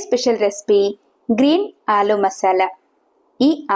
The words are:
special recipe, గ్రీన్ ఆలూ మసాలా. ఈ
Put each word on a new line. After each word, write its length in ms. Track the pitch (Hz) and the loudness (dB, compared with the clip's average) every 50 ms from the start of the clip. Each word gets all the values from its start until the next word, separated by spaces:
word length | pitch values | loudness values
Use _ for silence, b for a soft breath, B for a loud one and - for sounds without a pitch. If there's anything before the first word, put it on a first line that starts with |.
| 403 | -2
special 340 | - 254 240 - 254 226 208 214 | -2 -4 -2 0 0 -2 0 0
recipe, 360 | 202 202 - - - 208 202 196 202 202 - _ _ _ _ _ - | -2 -4 -4 -2 0 2 2 2 0 -2 -8 _ _ _ _ _ -4
గ్రీన్ 380 | 226 214 269 285 311 359 415 415 - _ _ - 214 | 0 0 2 2 2 0 -2 -4 -10 _ _ -2 0
ఆలూ 200 | 202 202 202 214 | 0 0 0 0
మసాలా. 520 | 202 196 190 190 - - 190 185 185 190 185 - - _ _ _ _ _ _ _ _ _ _ _ - | 0 0 -2 -2 -2 -2 0 0 2 0 -2 -4 -10 _ _ _ _ _ _ _ _ _ _ _ 0
ఈ 100 | 247 285 320 294 - - 202 | 2 2 2 0 -4 -4 -2